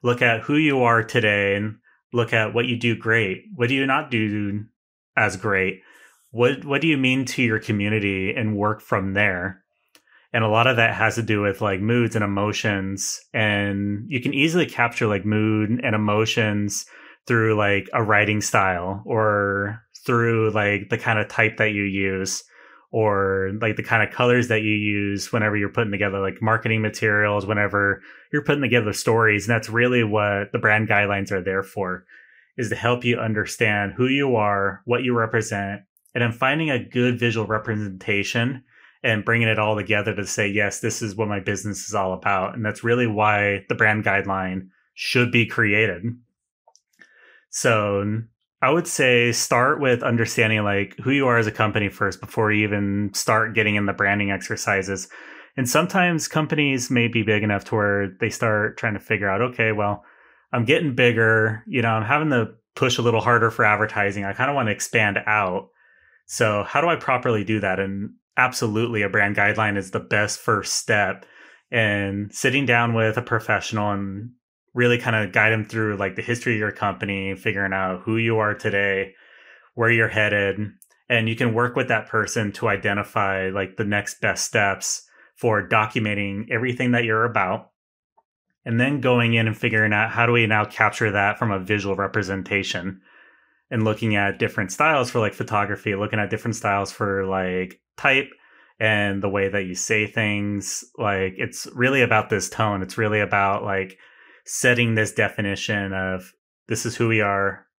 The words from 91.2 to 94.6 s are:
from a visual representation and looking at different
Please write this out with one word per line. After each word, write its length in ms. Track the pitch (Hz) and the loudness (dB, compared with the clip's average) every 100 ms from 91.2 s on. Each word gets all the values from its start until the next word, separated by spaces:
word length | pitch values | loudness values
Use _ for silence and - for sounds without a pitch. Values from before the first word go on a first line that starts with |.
| 101 104 | 0 0
from 140 | 117 | -2
a 80 | 98 | -2
visual 380 | 92 104 98 95 | -2 -2 0 -2
representation 1040 | 95 107 95 98 92 101 95 95 90 92 _ _ - _ _ _ _ | -2 -2 -4 -6 -2 -2 -2 -6 -6 -10 _ _ -20 _ _ _ _
and 140 | 120 | 0
looking 320 | 110 107 113 104 | 0 0 0 2
at 240 | 101 101 | 0 0
different 320 | 110 - | -2 -2